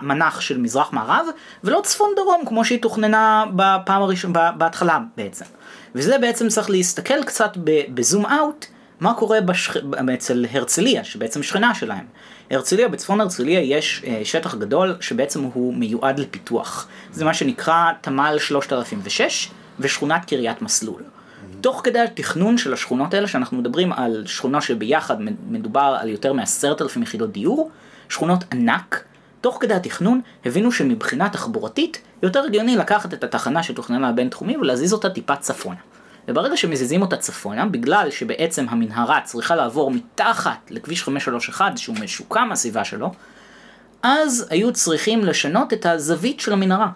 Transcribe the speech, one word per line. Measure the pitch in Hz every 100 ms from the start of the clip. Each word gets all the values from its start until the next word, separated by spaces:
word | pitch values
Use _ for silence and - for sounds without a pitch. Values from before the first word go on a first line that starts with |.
מנח | 139 143 160 -
של | - 127
מזרח | 120 127 151
מערב, | 123 110 147 330 311 - -
ולא | 185 330
צפון | - - 415 392
דרום, | 381 349 294
כמו | 226
שהיא | 226 240
תוכננה | 233 220 214 214 220 214 214 190
בפעם | 196 190 185 196
הראשון-, | 196 185 185
ב-, | 170 165 165
בהתחלה | 165 - 175 151 113 -
בעצם? | 101 - - - - - -
וזה | 123 156 277
בעצם | 240 226 226
צריך | 220 208
להסתכל | 190 180 - - 311
קצת | - - 214 185
ב-, | 156 156 139
בזום | 127 113 202 202
אאוט, | 294 302 294 - - - -
מה | 175
קורה | 233 214 220
בשכ-, | 180 175 - 151 139 135 127
אצל | 127 - 123 117
הרצליה, | 131 123 - 240 170
שבעצם | 101 104 113 147
שכנה | 139 196 214
שלהם. | - 113 98 82 - - - -
הרצליה, | 135 127 190 240
בצפון | 139 - 202
הרצליה | 202 175 127 185
יש, | 135 147 151 - -
אה, | 113
שטח | 107 - -
גדול | 113 101 139 185 175
שבעצם | - 117 139 143 131
הוא | 123 123
מיועד | 123 113 117 135 139
לפיתוח. | 135 - - 117 - - - - -
זה | -
מה | 156
שנקרא | 156 139 120 - 165 165 160
תמ"ל | 151 135 151 151
שלושת | - 143 135
אלפים | 131 117 104
ושש | 98 - 277 - - - - -
ושכונת | 135 - 143 165
קריית | 175 135 113 113
מסלול. | 107 - 110 - - - - - - 95
תוך | 254 254
כדי | 254 233
התכנון | 226 226 - 160 202 240
של | 143
השכונות | 120 - 127 147
האלה, | 202 202
שאנחנו | 131 123 127
מדברים | 120 143 180
על | - 123 110 104
שכונה | - 127 143
שביחד | - 113 107 156 - 113
מ-, | 107 107 -
מדובר | 113 107 135 139 131
על | 113
יותר | 104 135
מעשרת | 135 101 - 143 151
אלפים | 147 123
יחידות | 113 110 110
דיור, | 101 135 285 311 - - - -
שכונות | - 160 180 180
ענק, | 127 117 160 - - - - - -
תוך | 247 254
כדי | 233
התכנון | 190 180 - 190 254 - -
הבינו | 123 143 233
שמבחינה | 233 139 113 - 127 196
תחבורתית | - 120 110 104 - 330 - - -
יותר | 185 269
הגיוני | 285 208 226 233
לקחת | - 202 185
את | 139
התחנה | 127 113 123 160
שתוכננה | - 110 - 123 131
הבינתחומי | 117 127 - 170 294
ולהזיז | 175 123 175
אותה | 214 196
טיפה | 180 - 143
צפונה. | - - - 90 - - - - -
וברגע | 131 233 349
שמזיזים | 170 143 127 170
אותה | 190 139
צפונה, | - - 101 107 202
בגלל | 135 117 196 160
שבעצם | - 113 - 165 156 123
המנהרה | 117 113 110 120 151
צריכה | - 117 113 170
לעבור | 120 131 135
מתחת | 123 - - 208 220 - - -
לכביש | - - 175
חמש | - 139
שלוש | 131 120 -
אחד, | - 196 240
שהוא | - 110
משוקם | 104 - - 220 233
מהסביבה | 165 117 107
שלו, | 101 104 151 - - - - - - - - _
אז | 240 294 302 240 -
היו | 160 226
צריכים | 240 175 151 214 226
לשנות | 196 147 143 196 254
את | 220 175
הזווית | 170 147 170 214 285
של | -
המנהרה | 202 190 185 208